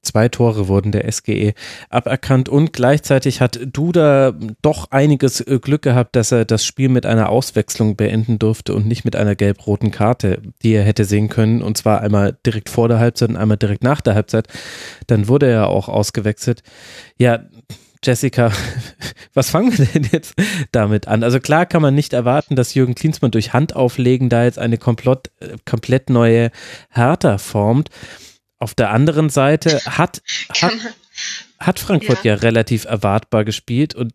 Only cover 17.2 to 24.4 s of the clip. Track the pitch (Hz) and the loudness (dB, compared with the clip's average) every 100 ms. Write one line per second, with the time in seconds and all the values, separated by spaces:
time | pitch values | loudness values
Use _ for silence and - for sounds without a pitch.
17.2 | 123 117 - 110 _ - _ _ - 123 | 0 0 -4 -20 _ -20 _ _ -2 -2
18.2 | 135 - 117 98 - - - _ - - | -2 2 0 0 -8 -10 -12 _ -18 -16
19.2 | - - 127 165 247 214 123 160 117 - | -6 -2 0 0 0 2 2 2 0 -2
20.2 | - - 214 196 135 120 104 107 - 110 | -4 -4 -4 -4 -2 0 0 0 0 0
21.2 | 117 127 - 151 180 170 151 139 147 123 | 2 0 0 0 2 2 2 2 0 -2
22.2 | 120 139 - 131 123 135 127 120 156 156 | 0 0 0 -2 0 0 0 0 -2 0
23.2 | 135 110 104 120 151 - 123 - 123 127 | 0 0 0 0 0 0 -2 2 0 2
24.2 | 127 120 | 2 2